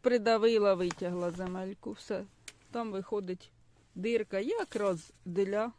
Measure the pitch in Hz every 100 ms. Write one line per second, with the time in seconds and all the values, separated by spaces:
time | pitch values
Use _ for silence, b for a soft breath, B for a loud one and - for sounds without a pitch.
0 | 254 240 208 226 226 226 202 180 180 -
1 | 180 180 175 175 180 185 190 196 - 214
2 | - 196 202 _ - - _ 233 226 196
3 | 185 208 185 180 - _ _ _ _ -
4 | 220 233 214 196 247 453 370 226 202 170
5 | - - 180 175 196 208 233